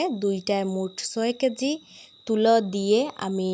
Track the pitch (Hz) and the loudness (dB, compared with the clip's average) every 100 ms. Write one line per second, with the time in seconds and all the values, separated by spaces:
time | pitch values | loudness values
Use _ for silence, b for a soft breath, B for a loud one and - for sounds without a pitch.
0 | 349 214 202 190 - 196 196 190 190 185 | 0 -2 -2 -2 -2 -2 -2 -2 -4 -6
1 | - 226 226 240 262 226 269 311 B B | -8 -2 -2 0 -2 0 -2 -4 B B
2 | B B - 220 220 226 202 196 196 214 | B B -4 2 4 4 2 -2 2 2
3 | 294 - 196 190 185 | 2 -4 -4 -2 -2